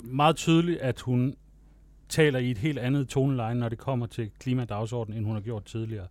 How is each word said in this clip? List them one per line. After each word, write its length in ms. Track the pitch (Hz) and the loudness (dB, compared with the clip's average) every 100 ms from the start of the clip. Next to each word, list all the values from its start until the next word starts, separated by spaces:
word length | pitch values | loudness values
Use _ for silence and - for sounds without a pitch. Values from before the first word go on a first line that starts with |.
meget 320 | 120 131 151 160 | -4 4 4 4
tydeligt, 420 | - 165 170 165 | 4 4 4 0
at 220 | 131 117 | -2 -2
hun 340 | - 123 127 - - - - - - - - | 0 2 2 -2 -16 -20 -20 -20 -20 -20 -4
taler 300 | - 151 131 | 4 4 4
i 120 | 123 | 0
et 80 | 120 | 0
helt 200 | 151 139 | -2 -2
andet 300 | 123 143 131 | 0 0 0
toneleje, 460 | 139 135 131 113 | 2 2 2 0
når 140 | 120 117 | -2 -2
det 100 | 113 | -4
kommer 280 | - 127 113 | -2 -2 -2
til 240 | - 110 - | -6 -8 -8
klimadagsordenen, 800 | 131 127 117 104 113 120 104 110 | -2 -2 -2 -4 -4 -4 -6 -4
end 80 | 107 | -2
hun 80 | |
har 60 | 107 | -2
gjort 240 | 101 110 | -4 -8
tidligere. 420 | 92 113 110 107 90 | -8 -8 -6 -8 -10